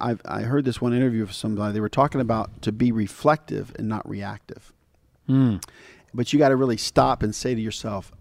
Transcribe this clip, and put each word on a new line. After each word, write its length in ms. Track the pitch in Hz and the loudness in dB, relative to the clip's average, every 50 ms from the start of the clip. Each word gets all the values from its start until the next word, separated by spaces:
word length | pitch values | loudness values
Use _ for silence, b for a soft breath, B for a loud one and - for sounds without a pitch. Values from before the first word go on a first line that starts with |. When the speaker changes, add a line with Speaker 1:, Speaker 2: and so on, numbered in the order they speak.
Speaker 1:
I've, 220 | - 120 117 - - | -2 -4 -4 -4 -6
I 180 | - - 104 107 | -8 -6 -4 -2
heard 220 | 113 131 143 139 | 0 0 0 0
this 160 | 131 117 - | 0 -2 -2
one 120 | 123 120 120 | 0 0 2
interview 300 | 123 131 131 117 110 110 | 2 2 2 2 0 -2
of 100 | 98 101 | -4 -6
somebody. 380 | - - 113 107 101 104 104 104 | -6 -4 -4 -2 -2 -2 -2 -2
They 80 | 104 | -2
were 80 | 107 104 | -2 -2
talking 320 | - - 135 147 - 139 | 2 2 2 2 2 0
about 420 | 127 110 113 110 101 95 - - - | 0 0 0 -2 -2 -6 -8 -8 -4
to 80 | 113 | -4
be 220 | 107 110 120 123 113 | 0 2 2 2 2
reflective 800 | 113 107 98 - - - 147 151 156 - - - 101 98 110 - | 2 -2 -2 -4 0 2 2 2 2 0 -8 -8 -8 -8 -8 -10
and 120 | - 110 107 | -8 -6 -6
not 200 | 110 104 - - | -4 -6 -6 -8
reactive. 640 | 104 101 98 101 104 104 _ - - - _ - _ _ _ _ _ _ _ _ _ _ _ | -10 -10 -8 -10 -10 -12 _ -18 -20 -20 _ -20 _ _ _ _ _ _ _ _ _ _ _
Speaker 2:
Hmm. 300 | - 131 135 131 123 104 90 - b b b b b b b b b - | 2 4 4 4 4 2 0 -4 b b b b b b b b b -6
Speaker 1:
But 180 | 120 123 - - | -4 -4 0 4
you 60 | 147 | 4
gotta 160 | 151 135 135 | 6 6 6
really 220 | 127 135 127 117 | 4 2 2 0
stop 480 | 107 - - - - 131 131 131 123 - | -2 -2 -2 2 2 4 4 2 0 0
and 100 | 107 107 | -2 -2
say 180 | - - 131 127 | -2 -4 -2 -2
to 80 | 113 | -2
yourself, 520 | 110 110 104 - - 113 104 98 90 - - - | -2 -4 -6 -6 -8 -6 -8 -8 -10 -12 -20 -20